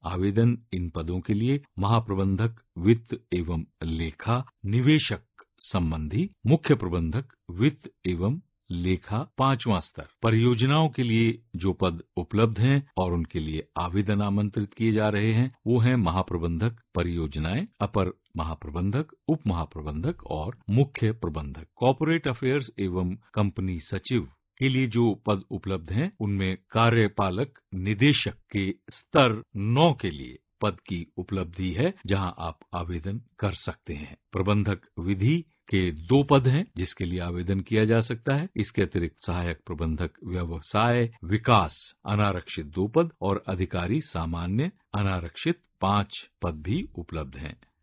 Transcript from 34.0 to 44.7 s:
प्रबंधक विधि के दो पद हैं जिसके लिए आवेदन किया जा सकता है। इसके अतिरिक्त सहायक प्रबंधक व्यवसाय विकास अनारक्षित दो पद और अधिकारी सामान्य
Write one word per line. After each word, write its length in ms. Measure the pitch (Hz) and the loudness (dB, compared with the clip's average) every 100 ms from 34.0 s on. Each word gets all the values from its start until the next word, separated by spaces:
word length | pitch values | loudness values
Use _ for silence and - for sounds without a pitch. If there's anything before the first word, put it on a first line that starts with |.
| 76 - _ | -12 -16 _
प्रबंधक 480 | 95 92 104 101 95 _ - | -4 2 2 2 -2 _ -8
विधि 460 | 87 98 107 165 160 _ _ | -4 0 2 2 -2 _ _
के 200 | 98 90 78 82 | 0 0 -2 2
दो 160 | 131 143 | 2 6
पद 160 | 143 127 | 4 6
हैं 160 | 135 202 - | 2 0 -6
जिसके 280 | 92 - | -6 -4
लिए 160 | 90 90 | -4 -4
आवेदन 400 | 87 87 87 98 | -4 -4 0 -2
किया 240 | 90 110 | 0 2
जा 140 | 110 113 | 4 4
सकता 340 | 113 117 - | 2 -4 -2
है। 140 | 139 180 - | -2 -2 -4
इसके 260 | 104 - | -4 0
अतिरिक्त 420 | 92 - 85 _ - | 0 0 -2 _ -6
सहायक 320 | 87 87 80 - | -2 -2 -6 -8
प्रबंधक 520 | 80 82 80 85 _ | -6 -4 -2 -4 _
व्यवसाय 840 | - 90 85 82 - 104 117 120 117 - | -8 -6 -6 -8 -2 2 4 2 0 -4
विकास 540 | 82 104 110 113 82 - - - - | -2 -2 4 4 4 -4 -12 -12 -4
अनारक्षित 600 | 104 104 90 - - 76 80 | 2 2 0 -6 -10 -8 -2
दो 100 | 101 120 | 0 2
पद 140 | 170 - | 0 -2
और 200 | 92 98 - | -2 -2 -2
अधिकारी 520 | 98 90 92 87 131 | -4 -2 -2 -2 -2
सामान्य 720 | - 87 82 85 87 101 160 | -2 -6 -4 -4 -2 -2 -2